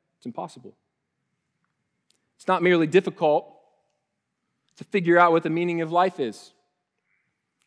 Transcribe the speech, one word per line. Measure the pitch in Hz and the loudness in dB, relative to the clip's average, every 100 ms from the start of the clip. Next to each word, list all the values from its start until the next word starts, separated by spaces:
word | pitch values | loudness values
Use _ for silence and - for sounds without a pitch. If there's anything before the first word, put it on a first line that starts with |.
| _ _ | _ _
It's | 123 | -16
impossible. | - 175 - 117 - _ _ _ _ _ _ _ _ _ _ _ _ _ _ _ _ | -14 -14 -18 -20 -20 _ _ _ _ _ _ _ _ _ _ _ _ _ _ _ _
It's | - | -4
not | 185 | -2
merely | 175 175 156 | 2 0 2
difficult | 180 190 - 156 156 - - _ _ _ _ _ _ _ _ _ _ _ _ | 0 0 -2 0 0 -4 -16 _ _ _ _ _ _ _ _ _ _ _ _
to | |
figure | - 202 170 175 | -6 -2 2 4
out | 175 | 4
what | 165 | 2
the | 165 | -2
meaning | 165 175 170 | -4 -4 -4
of | 160 | -2
life | 175 185 180 | 0 -2 -2
is | 123 101 - _ _ _ _ _ _ _ _ _ _ _ | -8 -8 -18 _ _ _ _ _ _ _ _ _ _ _